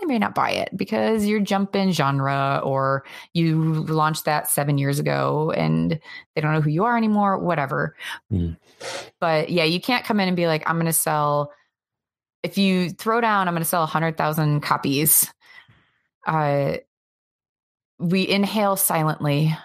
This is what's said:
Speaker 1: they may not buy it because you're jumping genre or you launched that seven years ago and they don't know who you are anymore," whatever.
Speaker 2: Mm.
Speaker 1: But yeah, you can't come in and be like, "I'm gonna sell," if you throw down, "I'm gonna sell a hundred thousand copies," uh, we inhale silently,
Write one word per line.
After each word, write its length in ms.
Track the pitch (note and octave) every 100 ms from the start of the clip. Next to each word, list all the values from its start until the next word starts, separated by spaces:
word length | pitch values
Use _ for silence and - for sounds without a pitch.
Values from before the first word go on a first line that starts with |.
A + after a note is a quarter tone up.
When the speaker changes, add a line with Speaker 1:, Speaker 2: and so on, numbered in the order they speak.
Speaker 1:
they 60 | F#4
may 120 | A#3+
not 160 | G3+
buy 180 | G3 B2+
it 220 | - -
because 520 | G3 - A3 G#3+ A3 G#3
you're 120 | G#3+
jumping 520 | G3 G3 G3 G3+ F#3+
genre 680 | D#3 C#3 C#3 C#3 C#3 C#3 C#3
or 400 | - C3+ C3+ C3+ - - -
you 280 | E3+ E3 D#3+ D#3+ D#3
launched 400 | D#3 D#3 D#3 D#3
that 240 | - D3+ -
seven 300 | - C#3+ C#3+
years 200 | C#3 C#3+
ago 540 | D3+ C#3 C3+ C#3+ D#3
and 460 | - D#3 D#3+ E3+ D#3+ - - -
they 60 | -
don't 140 | D3+
know 80 | D#3
who 80 | D3+
you 140 | D3+
are 120 | A3+ A#3
anymore," 400 | A3 G#3 G3+ F#3
whatever. 580 | E3+ D#3+ C3 D3 D#3 - - - -
Speaker 2:
Mm. 240 | G2 E2 E2 _ - - - - -
Speaker 1:
But 300 | E3+ D#3 D3+
yeah, 140 | F3
you 180 | D#3+ F3+
can't 240 | - B3 -
come 120 | G#3+
in 100 | F#3
and 80 | F3+
be 100 | E3+
like, 160 | D#3 -
"I'm 120 | E3
gonna 160 | E3
sell," 580 | D#3+ - D3+ D3 D3 C#3+ - _ _ _ _ _ _ _ _
if 140 | - -
you 320 | G3 F#3 F3
throw 320 | - A3 A3+
down, 280 | A3+ G3+ F#3
"I'm 60 |
gonna 120 | E3+ E3
sell 160 | F3+
a 40 | D#3
hundred 300 | D#3+ E3 D#3+
thousand 460 | D#3 D#3 D3+ D3
copies," 680 | - D3 C#3 C#3 D#3 - - - _ - - _ _ _ _ _ -
uh, 520 | D#3+ D3 C#3+ C#3 - - _ _ _ _ _ _ _ _ _ _ -
we 280 | F3+ F#3+ F#3
inhale 500 | G3 G3 G#3 G3+ F#3+
silently, 760 | - E3+ D#3 - D3 C#3+ D#3+ D#3